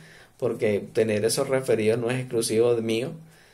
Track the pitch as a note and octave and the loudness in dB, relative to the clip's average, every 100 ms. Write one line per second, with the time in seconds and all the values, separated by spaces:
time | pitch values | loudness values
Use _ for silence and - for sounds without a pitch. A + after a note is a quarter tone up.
0 | - - - - A#2+ A2+ A2 G2+ G#2 - | -20 -20 -20 -6 -4 -2 0 0 -2 0
1 | A2 G#2 A2 B2+ C3 C3 C3 A2 G#2+ A#2+ | 2 2 0 0 0 -2 0 2 2 0
2 | A#2+ B2+ B2+ A#2 A2+ A2 A#2+ A#2 A2+ A2+ | 0 -4 -2 -2 0 2 2 2 0 -2
3 | C#3+ D#3+ - - - | -4 -10 -18 -20 -20